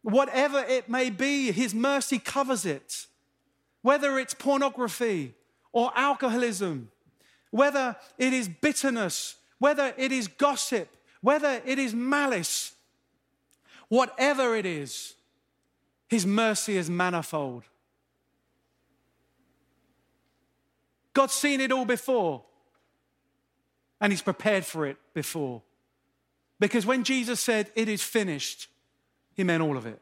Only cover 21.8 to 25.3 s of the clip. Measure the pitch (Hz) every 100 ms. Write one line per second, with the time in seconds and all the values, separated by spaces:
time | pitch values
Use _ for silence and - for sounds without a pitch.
21.8 | 247 240 - 254 175 131 - _ _ _
22.8 | _ _ _ _ _ _ _ _ _ _
23.8 | _ _ 202 190 - - 214 196 170 165
24.8 | 143 135 _ 160 143